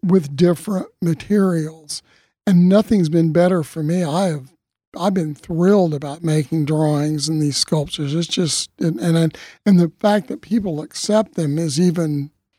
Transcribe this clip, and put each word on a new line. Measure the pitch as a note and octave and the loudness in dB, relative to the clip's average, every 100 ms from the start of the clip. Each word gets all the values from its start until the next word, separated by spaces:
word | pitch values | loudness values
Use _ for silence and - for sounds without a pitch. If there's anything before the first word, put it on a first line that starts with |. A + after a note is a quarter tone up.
with | F3+ F#3+ C#3+ C#3 | 0 2 0 2
different | F3 E3+ - F#3+ - _ | 2 2 -4 -6 -6 _
materials, | E3+ D#3 - G#3 F#3+ E3+ D#3 D#3+ D3+ - - _ _ _ - | -4 -4 0 0 2 0 -6 -10 -16 -16 -16 _ _ _ 2
and | F3 F3+ | 4 6
nothing's | G3+ A3 G#3+ D#3+ | 4 4 2 2
been | E3+ E3 | 2 2
better | D#3 F3+ F#3 | 2 2 2
for | D3 E3 | -4 -6
me. | D3+ F3+ | -4 -2
I | E3 D#3+ G3 | -2 -2 -2
have, | D3 C3 _ _ _ _ - | -4 -10 _ _ _ _ -6
I've | F#3 | -2
been | F#3+ D#3 | -2 -4
thrilled | C#3+ - E3 F3+ G#3 F3 | -8 -6 0 4 4 2
about | D3 C#3+ D#3 | -2 -8 -6
making | E3 D#3 C#3 D#3+ D3 | -2 0 0 -2 0
drawings | D#3 D#3 D3 D3+ D3+ C#3+ | 0 2 0 -2 -2 -4
and | D#3 | -2
these | D3 C3+ | -2 -2
sculptures. | - D#3 D3 - C#3+ | -2 -2 -2 -6 -4
It's | D#3 E3+ | -4 -4
just, | - E3 - - - | -2 -2 -4 -8 -4
and, | E3+ D3+ | -4 -2
and, | F3 E3 E3 - - - - | 0 2 0 -4 -16 -4 2
and | F3+ | 4
the | E3+ - | 4 0
fact | G#3 G#3 - | 0 0 -2
that | - | -10
people | - A3 G3 D3+ | -4 -4 -2 -6
accept | - - - D#3+ - | -8 -8 0 0 0
them | - D#3 D3+ | -2 -2 -2
is | E3 C3+ | -2 2
even | F3+ F3 D#3+ D3 C#3+ _ _ | 2 2 -2 -4 -6 _ _